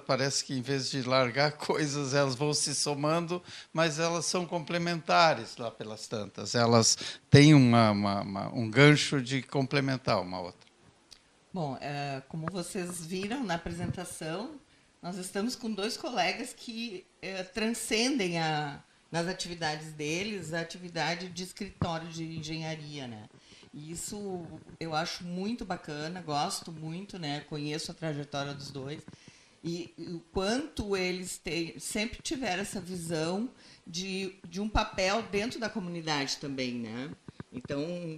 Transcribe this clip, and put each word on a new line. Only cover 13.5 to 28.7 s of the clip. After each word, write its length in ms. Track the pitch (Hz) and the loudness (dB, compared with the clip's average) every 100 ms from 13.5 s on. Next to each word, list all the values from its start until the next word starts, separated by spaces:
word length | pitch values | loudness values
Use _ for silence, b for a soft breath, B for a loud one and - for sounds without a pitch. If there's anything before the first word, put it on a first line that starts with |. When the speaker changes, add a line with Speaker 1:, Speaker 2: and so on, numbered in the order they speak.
Speaker 2:
apresentação, 1000 | 165 175 170 170 - 170 - 160 180 277 294 b b b _ | -2 -4 -4 -4 -6 -8 -8 -6 -6 -8 -12 b b b _
nós 160 | 170 185 | -10 -8
estamos 380 | 185 196 233 | -6 -2 -2
com 160 | - 220 | -4 -6
dois 260 | 202 233 - | -4 -4 -4
colegas 560 | 320 220 175 196 269 | -2 0 0 -2 -8
que, 520 | - 247 226 233 196 - _ | -10 -12 -8 -8 -10 -14 _
eh, 220 | 180 190 | -8 -8
transcendem 920 | 185 190 220 233 - 220 254 285 180 170 | -6 -2 0 -2 0 2 4 2 0 2
a, 440 | 160 151 143 147 b b _ | 0 0 -2 -8 b b _
nas 180 | 165 170 | -2 -2
atividades 640 | 180 175 170 156 156 160 | -4 -8 -4 -4 -4 -8
deles, 600 | 151 147 170 214 196 156 | -6 -2 -2 -4 -6 -4
a 80 | 165 | -4
atividade 680 | 165 180 180 170 151 175 180 | -4 -8 -8 -2 -2 -2 -6
de 140 | 170 | -10
escritório 640 | 185 - 196 - 185 165 170 | -10 -10 -10 -4 -4 -4 -6
de 160 | 165 | -8
engenharia, 840 | 160 165 156 160 160 156 147 147 123 | -8 -8 -8 -6 -6 -8 -10 -12 -12
né? 220 | 107 110 B B B B | -12 -16 B B B B
E 200 | 143 156 | -16 -12
isso 520 | 170 - 208 202 180 156 156 - 165 | -10 -10 -8 -8 -8 -10 -16 -18 -12
eu 140 | 165 | -4
acho 280 | 156 170 - | -2 -4 -6
muito 400 | 175 180 202 240 | -8 -6 -4 -6
bacana, 560 | 190 175 - 147 156 185 | -6 -8 -8 -8 -8 -8
gosto 520 | 156 147 180 - - | -4 -2 -2 -4 -10
muito, 480 | 156 156 170 202 190 | -12 -10 -10 -10 -8
né? 240 | 147 147 - | -6 -6 -6
Conheço 440 | 151 147 156 - | -6 -4 -4 -8
a 20 | |
trajetória 580 | 170 160 143 143 143 143 | -6 -6 -4 -6 -6 -6
dos 200 | 143 139 | -8 -10